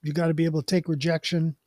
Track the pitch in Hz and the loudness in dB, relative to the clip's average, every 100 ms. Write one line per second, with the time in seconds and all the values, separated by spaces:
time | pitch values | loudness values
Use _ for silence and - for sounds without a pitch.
0 | 151 147 165 156 165 156 - 185 165 151 | -6 0 0 2 2 0 0 0 0 -2
1 | 160 160 - 170 160 143 | 0 -2 0 0 0 -4